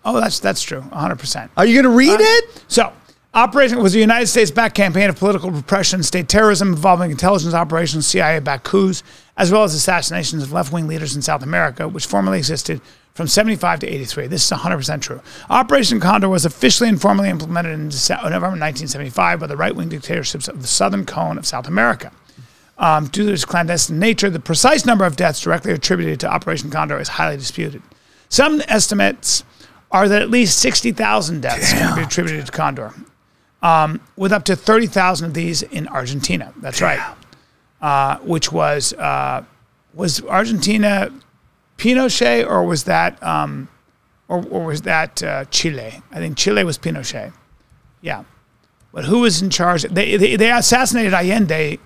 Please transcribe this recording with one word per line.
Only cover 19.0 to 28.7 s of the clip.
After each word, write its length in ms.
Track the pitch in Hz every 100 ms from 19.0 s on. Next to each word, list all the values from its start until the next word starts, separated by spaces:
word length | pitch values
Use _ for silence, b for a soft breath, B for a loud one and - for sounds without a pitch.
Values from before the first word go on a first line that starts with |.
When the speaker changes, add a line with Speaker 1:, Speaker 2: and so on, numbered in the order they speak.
| 139 185 175 170
Speaker 1:
by 80 | 156
the 100 | 147
right-wing 320 | 170 - 165
dictatorships 580 | 156 - 147 135 151 -
of 140 | 143
the 60 | 123
Southern 360 | - 196 101 -
Cone 340 | 151 165 170
of 60 | 160
South 200 | 127 127
America. 440 | 185 240 - - _ _ b 123 b b -
Um, 300 | 165 156 143
due 180 | 202 208
to 60 |
its 120 | 175 -
clandestine 520 | 175 165 170 - 160
nature, 320 | 220 - 202
the 100 | 165
precise 460 | - 165 247 302 247
number 200 | 214 185
of 100 | 139
deaths 240 | 175 -
directly 300 | 170 165 190
attributed 480 | 160 - 180 165 147
to 80 | 147
Operation 380 | 165 170 160 147
Condor 300 | 156 151 143
is 80 | -
highly 300 | - 160 143
disputed. 440 | 123 - 151 139 - b b b b
Some 320 | - 294 302
estimates 760 | -